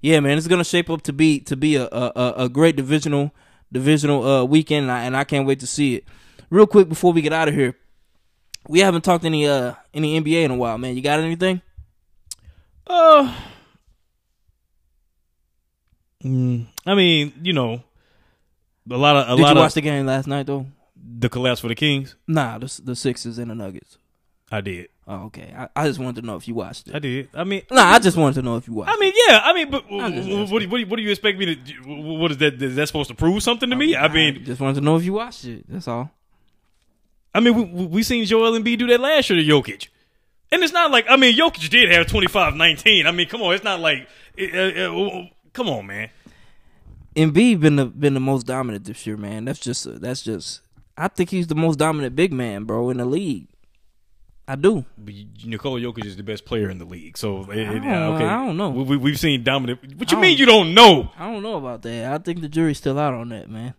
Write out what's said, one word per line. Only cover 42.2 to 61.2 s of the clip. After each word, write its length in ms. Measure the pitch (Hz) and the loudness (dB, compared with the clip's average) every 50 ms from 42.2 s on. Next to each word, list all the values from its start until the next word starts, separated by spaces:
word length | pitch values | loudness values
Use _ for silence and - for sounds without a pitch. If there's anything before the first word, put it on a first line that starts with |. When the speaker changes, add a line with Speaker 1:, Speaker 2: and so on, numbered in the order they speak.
| 190 170 - 208 180 156 143 | -2 0 0 0 0 0 0
Speaker 2:
nineteen. 540 | 151 160 170 156 139 - 226 214 185 151 156 | 2 2 2 2 2 2 2 4 4 2 0
I 20 | |
mean, 180 | 175 175 175 165 | 0 -2 -4 -6
come 140 | - 226 220 | -4 -6 -2
on. 100 | 175 180 | -2 -2
It's 100 | 202 208 | -2 -2
not 160 | 220 190 175 | -4 -6 -2
like, 280 | 165 160 147 131 127 _ _ _ - _ _ | -2 -2 -2 -2 -6 _ _ _ -20 _ _
it, 180 | - 196 185 170 | -10 -10 -6 -4
uh, 260 | 180 190 190 165 170 | -2 -2 -2 -2 -4
uh, 40 | 185 | -6
w-, 220 | 175 165 175 196 202 | -6 -4 -4 -4 -4
w-, 200 | 180 185 180 180 _ _ _ _ _ | -6 -10 -14 -16 _ _ _ _ _
come 160 | - 247 208 | -8 -6 -6
on, 180 | 139 110 98 | -6 -8 -8
man. 220 | 98 98 104 110 113 _ _ _ - _ _ - _ _ _ _ _ _ _ _ - - - - - - | -12 -12 -12 -12 -12 _ _ _ -20 _ _ -20 _ _ _ _ _ _ _ _ -20 -20 -20 -20 -10 0
Speaker 1:
Embiid 420 | 151 160 160 147 170 226 247 226 175 | 2 2 4 4 4 4 4 4 4
been 160 | 147 156 151 | 4 4 4
the, 120 | 143 135 | 4 0
been 280 | 120 - - 147 147 139 | -2 -4 -2 -2 0 0
the 60 | 135 | 0
most 260 | 131 135 135 135 117 | -2 -2 -2 -2 -4
dominant 380 | 120 127 131 131 123 107 101 - | -6 -6 -6 -6 -6 -8 -10 -10
this 200 | 98 - - - 113 | -14 -16 -14 -12 -12
year, 80 | 107 | -10
man. 280 | 104 104 101 104 107 113 | -10 -10 -12 -12 -10 -8
That's 140 | 127 139 - | -10 -10 -8
just, 280 | - 123 117 - - 64 | -8 -8 -8 -8 -10 -12
uh, 60 | 55 | -14
that's 260 | 60 78 120 127 131 - | -12 -10 -10 -10 -8 -8
just, 380 | 117 113 92 - - - - _ _ _ _ _ _ _ | -8 -8 -8 -10 -12 -16 -16 _ _ _ _ _ _ _
I 120 | - 156 196 | -8 -8 -8
think 220 | _ - 180 170 | _ -2 -4 -2
he's 180 | - 185 175 165 | -2 -4 -4 -2
the 80 | 156 | -2
most 240 | 151 165 165 156 135 | 0 0 0 0 0
dominant 340 | 151 160 160 151 143 123 123 | 0 -2 0 -2 -6 -6 -2
big 180 | 139 170 185 151 | -2 -2 0 0
man, 300 | 127 123 117 101 98 107 | -4 -6 -6 -8 -10 -8
bro, 280 | 113 110 113 120 123 | -6 -4 -4 -2 -4
in 80 | 127 123 | -4 -4
the 60 | 120 | -4
league. 440 | 123 135 165 202 170 131 90 67 _ _ _ _ _ _ _ _ _ _ _ _ _ _ _ - _ _ - - | -4 -4 -4 -4 -6 -8 -8 -10 _ _ _ _ _ _ _ _ _ _ _ _ _ _ _ -20 _ _ -20 -14
I 80 | - 135 | -12 -10
do. 300 | 139 143 190 226 170 127 - - | 0 2 2 2 2 -4 -8 -16
Speaker 2:
But 180 | - 107 104 101 | -20 -20 -18 -18
y-, 120 | 101 104 104 104 104 107 | -18 -20 -20 -20 -18 -12
Nikola 360 | 113 113 104 - 143 131 120 | -10 -10 -8 -8 -8 -8 -6
Jokic 240 | 117 120 110 117 107 | -8 -8 -8 -10 -12
is 120 | 104 95 | -12 -12
the 60 | 92 101 | -14 -12
best 220 | 98 110 101 - | -12 -12 -12 -10
player 260 | - 123 113 104 95 | -8 -4 -4 -4 -4
in 80 | 95 90 | -6 -10
the 60 | 87 | -14
league. 340 | 85 90 90 78 82 85 - | -16 -18 -18 -18 -18 -16 -10
So, 320 | - 107 98 95 95 95 | -8 -8 -8 -8 -10 -10
it, 160 | 101 107 110 | -8 -8 -6
Speaker 1:
I 60 | 104 107 | -6 -6
Speaker 2:
it, 80 | 110 | -6
Speaker 1:
don't, 60 | - 277 220 175 160 160 160 | -4 -4 -2 -2 -2 -2 -2
Speaker 2:
okay. 100 | 160 156 | -2 -2
Speaker 1:
I 220 | 160 196 233 269 | -2 -2 -4 -4
don't 100 | 254 165 | -6 -4
know. 140 | 165 208 190 | -4 -4 -4
Speaker 2:
We, 140 | 131 123 135 | -4 -4 -2
we, 120 | 131 143 143 | -2 -2 0
we've 200 | 123 143 147 135 | 0 -2 -2 0
seen 240 | - 156 143 127 117 | -2 -2 -2 0 -2
dominant. 540 | 131 131 139 131 120 123 - - 135 139 | -2 -2 -2 -2 -4 -8 -8 -10 -20 -14
What 160 | 151 247 240 320 | -12 -2 -2 2
you 60 | - | 4
Speaker 1:
I 20 | |
Speaker 2:
mean 100 | 370 370 | 6 4
Speaker 1:
don't, 80 | 339 269 | 6 6
Speaker 2:
you 80 | 269 | 6
don't 280 | 240 226 220 185 160 170 | 8 8 8 6 6 8
know? 360 | 208 233 214 180 139 117 - - | 10 10 12 10 8 4 -4 -10
Speaker 1:
I 120 | - | -12